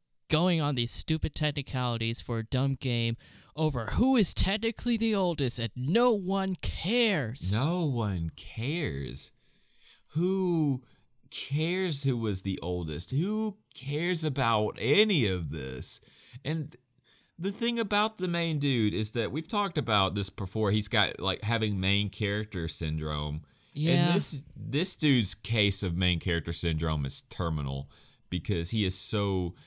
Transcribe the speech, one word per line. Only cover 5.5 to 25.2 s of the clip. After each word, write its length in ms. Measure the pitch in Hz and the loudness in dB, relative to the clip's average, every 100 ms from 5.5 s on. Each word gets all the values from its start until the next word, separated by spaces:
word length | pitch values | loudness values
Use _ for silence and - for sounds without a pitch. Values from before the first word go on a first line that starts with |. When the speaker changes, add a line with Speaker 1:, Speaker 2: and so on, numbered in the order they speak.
| - | 0
Speaker 1:
and 120 | 117 - | -2 -4
no 360 | 131 202 247 | 0 4 4
one 420 | 208 180 196 190 185 | 2 0 -2 -2 -4
cares. 920 | - - 170 240 233 185 117 127 92 | -6 -4 -2 2 2 2 -2 0 0
Speaker 2:
No 320 | 107 143 180 | 2 0 0
one 460 | 160 120 107 90 82 - | 0 0 0 -2 -4 -6
cares. 960 | - - 120 160 131 69 65 62 - - _ _ _ _ - - _ | -12 -6 -4 -2 -4 -4 -6 -8 -8 -12 _ _ _ _ -20 -20 _
Who 680 | 156 180 190 185 170 147 127 - _ _ _ - | -2 0 2 2 2 2 0 -4 _ _ _ -12
cares 760 | - - 143 165 185 185 143 | -8 -4 0 0 0 0 0
who 120 | 135 120 | 0 0
was 260 | 113 98 | 0 0
the 160 | 98 - | -2 -4
oldest? 500 | 90 90 80 76 - | -4 -4 -4 -4 -2
Who 480 | 135 190 214 220 196 _ | -2 -2 -2 -4 -6 _
cares 480 | - 135 147 175 175 | -14 -8 -4 -2 -2
about 520 | 156 135 117 110 107 - | -2 0 0 2 0 -2
any 480 | 113 165 214 175 104 | 2 4 4 4 2
of 240 | 92 80 | 0 -4
this? 500 | 78 65 65 - - - - - - | -6 -6 -4 -4 -4 -8 -20 -20 -12
And 300 | - 160 151 - _ _ _ _ _ - | -8 -6 -8 -14 _ _ _ _ _ -8
the 120 | 180 | -6
thing 260 | 202 233 233 | -2 -2 -2
about 400 | 208 208 220 - | 0 0 0 -2
the 100 | 180 | -2
main 300 | 170 170 156 | 0 0 0
dude 360 | 143 127 107 | 2 2 2
is 160 | 87 110 | 2 -2
that 200 | 120 104 | -2 -4
we've 160 | 95 - | -4 -4
talked 280 | 208 196 - | -2 -2 -2
about 360 | 110 104 95 | 0 2 2
this 160 | 98 95 | 0 -4
before. 400 | - 98 110 104 | -4 -6 -2 2
He's 180 | 107 - | 2 2
got, 300 | 113 85 - | 2 0 -2
like, 220 | 95 92 | -4 -4
having 380 | 104 117 107 101 | -2 -2 -2 0
main 280 | 92 101 101 | 0 0 -2
character 580 | - 101 101 107 92 82 | -4 -4 -4 -6 -6 -4
syndrome. 760 | - 80 78 78 73 73 76 - _ _ | -2 -2 -2 -4 -4 -6 -8 -10 _ _
Speaker 1:
Yeah. 320 | 143 156 175 175 | -4 2 4 4
Speaker 2:
And 80 | |
this, 280 | 175 147 139 - | 4 2 0 -6
this 420 | - 104 135 175 - | -14 -4 0 2 4
dude's 380 | 151 131 | 4 4